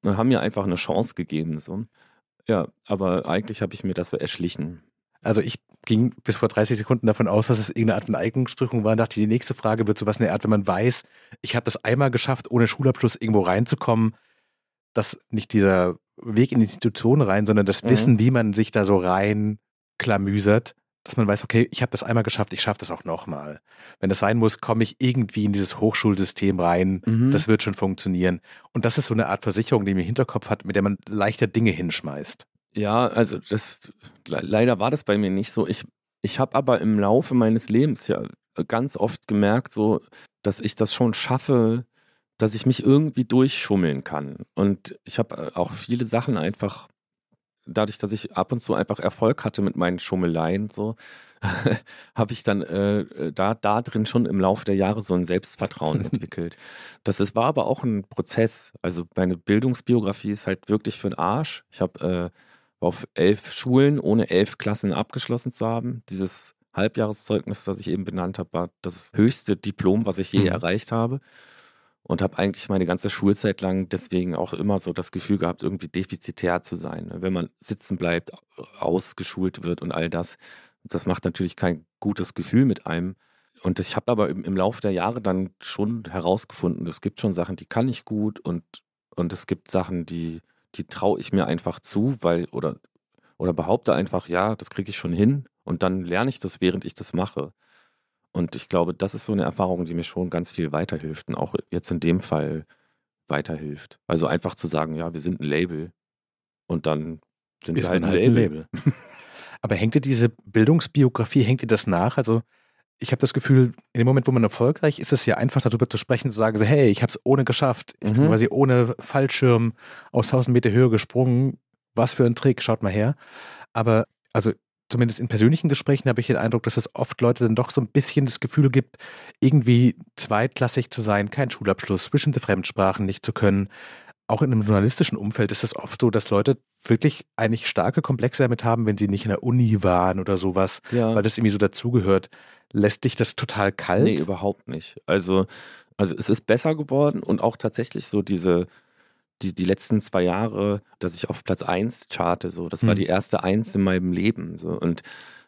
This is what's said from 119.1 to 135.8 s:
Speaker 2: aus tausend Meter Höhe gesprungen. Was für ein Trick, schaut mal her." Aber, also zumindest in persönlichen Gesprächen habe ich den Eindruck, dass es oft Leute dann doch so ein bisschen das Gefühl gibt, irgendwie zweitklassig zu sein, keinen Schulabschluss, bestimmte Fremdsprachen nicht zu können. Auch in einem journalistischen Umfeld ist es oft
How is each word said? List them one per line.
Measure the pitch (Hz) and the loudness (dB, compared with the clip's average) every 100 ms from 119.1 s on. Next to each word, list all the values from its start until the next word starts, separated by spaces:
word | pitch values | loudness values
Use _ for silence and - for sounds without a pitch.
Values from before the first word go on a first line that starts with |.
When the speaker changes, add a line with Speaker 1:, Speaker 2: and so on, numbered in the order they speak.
| 143 135 - 131 117 117 - - - - | 0 0 2 4 6 2 -2 -14 -20 -4
Speaker 2:
aus | 120 117 | -2 2
tausend | 131 127 | 2 4
Meter | 120 - | 4 4
Höhe | 107 127 | 4 4
gesprungen. | 110 - 123 127 123 135 - _ _ _ - | 4 0 0 2 2 2 -2 _ _ _ 0
Was | 120 | 0
für | - 120 | 2 2
ein | 117 | 4
Trick, | 139 120 | 2 2
schaut | - 113 | 0 -2
mal | 101 | 0
her." | 101 110 151 - - - - - | 0 0 -2 -8 -20 -20 -20 -8
Aber, | 117 113 110 - _ _ | -2 2 2 2 _ _
also | 110 107 - _ _ _ | -2 0 -4 _ _ _
zumindest | 120 120 110 | 0 0 0
in | 120 | -4
persönlichen | 107 113 160 160 | 4 6 6 2
Gesprächen | 143 - 139 135 | 0 2 2 2
habe | 117 | 0
ich | 113 | 0
den | 113 | 0
Eindruck, | 113 117 | 2 0
dass | 113 - | 0 -2
es | - - | -4 -4
oft | 123 - | -6 2
Leute | 120 120 117 | 2 4 2
dann | 113 | 2
doch | 123 | 0
so | - | -2
ein | 120 | 0
bisschen | 147 - - 135 | 0 2 0 0
das | - | -2
Gefühl | 131 - 139 | -2 2 4
gibt, | 127 - _ - - - - | 4 0 _ -20 -20 -20 0
irgendwie | 135 151 117 120 123 - - - | 4 6 6 6 6 4 -6 -8
zweitklassig | - 107 123 - 123 - 120 | -2 0 0 0 0 0 -4
zu | - | -4
sein, | 107 101 101 | 0 0 0
keinen | - 131 | -2 -4
Schulabschluss, | - 101 95 - 95 - | -2 -2 -2 0 -2 0
bestimmte | 147 - 127 | 0 0 0
Fremdsprachen | - 95 87 - 95 95 98 | 0 -2 -2 0 0 2 -4
nicht | 98 - | -4 -6
zu | |
können. | - 101 98 98 - - - - _ - | 0 2 2 -2 -8 -20 -20 -20 _ -4
Auch | 110 | 0
in | 147 | 2
einem | 117 | 2
journalistischen | 104 104 104 - - - | 4 4 4 2 0 0
Umfeld | 101 110 104 | -4 -2 -2
ist | 101 | -2
es | 113 | -4
oft | - | -6